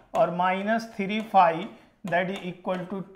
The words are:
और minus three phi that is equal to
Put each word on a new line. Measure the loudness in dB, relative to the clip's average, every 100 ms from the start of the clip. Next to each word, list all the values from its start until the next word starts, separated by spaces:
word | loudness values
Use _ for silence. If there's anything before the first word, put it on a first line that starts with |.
| _
और | 0 0 2
minus | 0 0 -2 -2 -4 -6
three | -4 -4 2 6
phi | 6 4 -6 -14 _ _ -2
that | 0 0
is | -4
equal | -8 -8 -6 -6
to | -6 -10 -8